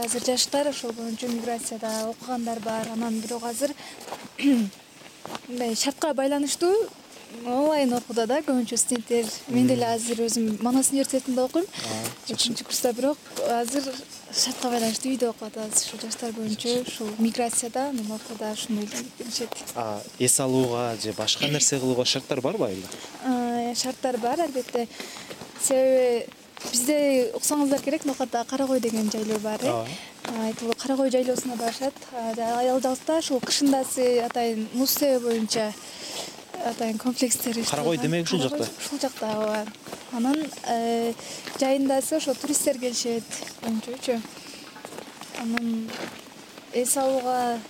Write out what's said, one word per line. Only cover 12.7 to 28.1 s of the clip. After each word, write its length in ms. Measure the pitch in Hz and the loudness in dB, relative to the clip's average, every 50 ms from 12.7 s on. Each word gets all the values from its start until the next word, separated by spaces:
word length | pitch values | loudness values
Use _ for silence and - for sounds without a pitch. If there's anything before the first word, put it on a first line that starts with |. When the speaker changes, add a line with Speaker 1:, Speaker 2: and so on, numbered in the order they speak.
| - - - 247 226 | -2 0 0 0 0
Speaker 1:
бирок 260 | 240 247 277 294 - - - - - - - | 2 0 0 0 -2 -6 -10 -6 -2 0 0
азыр 360 | 233 233 240 233 262 285 269 269 254 254 - - - - - - - | 2 0 0 0 -2 -2 -2 -4 -6 -8 -10 -14 -16 -18 -14 -6 -2
шартка 340 | - - 247 254 - - 247 | 0 0 0 0 -2 -2 0
байланыштуу 420 | 240 240 226 226 220 - - 262 262 | 0 2 2 0 0 0 -2 -2 0
үйдө 160 | 233 247 233 | 0 0 -2
окуп 140 | 220 - 220 | -2 -4 -10
атабыз. 380 | 214 - 220 220 214 214 - - | -12 -10 -8 -6 -2 0 0 0
Ушул 140 | - - 214 - | 0 -4 -8 -8
жаштар 280 | 226 220 - 247 233 220 | -8 -6 -6 -6 -6 -4
көбүнчө 400 | 226 220 214 214 - - 240 240 | -4 -4 -2 -2 -2 0 0 0
Speaker 2:
Жакшы. 140 | 247 247 - | 0 0 -2
Speaker 1:
ушул 180 | - - 226 208 214 220 | -6 -6 -6 -4 0 2
миграцияда, 680 | 226 226 220 - 240 233 - - - 233 - 254 269 285 | 2 4 4 2 0 0 0 0 -2 0 0 0 0 0
анан 200 | 277 233 214 208 | 0 -2 -4 -4
окууда 400 | 214 214 - - 226 208 220 214 | -6 -6 -8 -8 -10 -6 -6 -6
ошондой 340 | 214 - - - 220 208 208 | -4 -4 -4 -2 -2 -2 -2
эле 200 | 208 - 240 240 254 - - | -2 -6 -8 -8 -10 -10 -12
кетишет. 300 | - 240 220 - 233 220 - - - - - | -8 -6 -4 -4 -4 -4 -6 -8 -10 -10 -6
Speaker 2:
А, 260 | 120 117 110 104 104 - - - - | -4 -4 -4 -4 -6 -8 -8 -4 0
эс 220 | 127 123 - - | 2 4 4 4
алууга 560 | 139 131 127 131 131 123 120 120 120 117 117 104 | 2 2 2 2 2 2 2 0 -2 -2 -4 -4
же 120 | 104 107 101 | -4 -6 -4
башка 340 | - 107 - - - 143 | -4 -2 -2 -2 0 0
нерсе 320 | 143 147 143 - - 143 135 | 0 2 2 2 2 2 2
кылууга 260 | 127 131 127 120 127 | 2 2 2 2 2
шарттар 360 | - - 139 131 - 151 127 | 2 0 -2 -2 -4 -4 -2
барбы 260 | 120 143 196 214 147 | 0 0 0 0 0
айылда? 220 | 110 92 95 92 - - - - - - - - | 0 -2 -4 -6 -8 -10 -12 -12 -14 -12 -6 -2
Speaker 1:
А, 500 | 262 254 247 240 240 240 240 233 240 240 | 0 0 0 0 0 -2 -2 -2 -2 -2
шарттар 420 | - - 254 254 - - 262 247 233 | -2 -2 -4 -4 -2 -2 -2 0 0
бар, 220 | 226 240 269 330 | 0 0 0 0
албетте. 480 | 339 285 262 262 240 - - 240 233 226 - - - - - - - - - - - - - - - | 0 0 -2 -4 -4 -2 -2 -2 -2 -2 -6 -12 -12 -12 -12 -14 -14 -14 -14 -14 -14 -14 -8 -2 0
Себеби 640 | - 269 262 262 262 262 254 254 247 240 233 - - - - - - - - - - - | 4 4 6 6 6 6 6 6 6 4 2 0 -4 -12 -18 -20 -20 -14 -12 -8 -4 -2
бизде 580 | 247 247 262 302 294 294 285 269 262 247 220 - | 0 2 4 4 4 6 6 6 6 4 2 0
уксаңыздар 440 | - - - 294 294 285 269 285 269 - | 0 0 2 2 4 4 4 2 2 2
керек, 220 | 285 277 320 - | 0 -2 0 0
Ноокатта 380 | 285 | -2